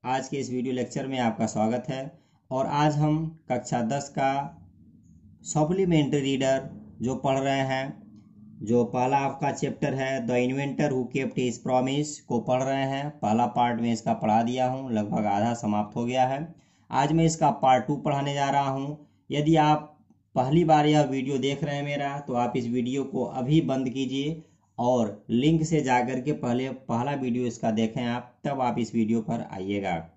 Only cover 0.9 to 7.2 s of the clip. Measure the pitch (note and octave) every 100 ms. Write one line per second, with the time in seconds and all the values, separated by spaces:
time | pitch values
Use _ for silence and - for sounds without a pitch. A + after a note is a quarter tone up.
0.9 | D3+ C3 C3+ A#2 A2 A2 A2+ A2 B2 -
1.9 | C3+ C#3 - _ _ _ C3 C3+ C#3+ D3+
2.9 | D3 D3+ D#3 D#3+ D#3+ _ B2 - B2+ A2+
3.9 | C#3 C3+ - C3+ C#3 D3 - - _ -
4.9 | - - - - - - D#3 D3+ F#3+ F#3
5.9 | D#3+ C#3 C#3+ C3+ C3+ C3 C3+ C3 - -
6.9 | - A#2 C3